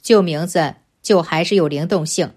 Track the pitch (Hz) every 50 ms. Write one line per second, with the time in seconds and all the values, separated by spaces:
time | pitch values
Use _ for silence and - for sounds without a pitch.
0 | _ - 233 208 190 175 156 147 165 185 - 180 156 139 - _ _ _ _ _
1 | _ - 214 180 165 - 165 160 175 - 208 196 165 147 147 139 156 180 208 180
2 | 156 156 - - 170 - -